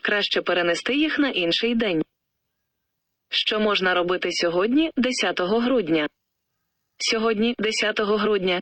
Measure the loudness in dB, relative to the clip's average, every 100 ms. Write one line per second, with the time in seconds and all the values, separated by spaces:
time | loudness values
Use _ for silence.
0 | -2 -2 0 -2 0 0 0 -2 -2 0
1 | 0 0 0 0 0 0 0 0 0 -2
2 | -4 _ _ _ _ _ _ _ _ _
3 | _ _ _ -4 -2 0 0 2 2 0
4 | 0 -2 -2 -2 0 2 2 2 2 0
5 | -2 0 -2 -2 0 0 2 0 2 0
6 | 0 -8 _ _ _ _ _ _ _ -8
7 | -2 0 0 2 0 0 -4 -2 -2 0
8 | 0 2 2 0 0 -2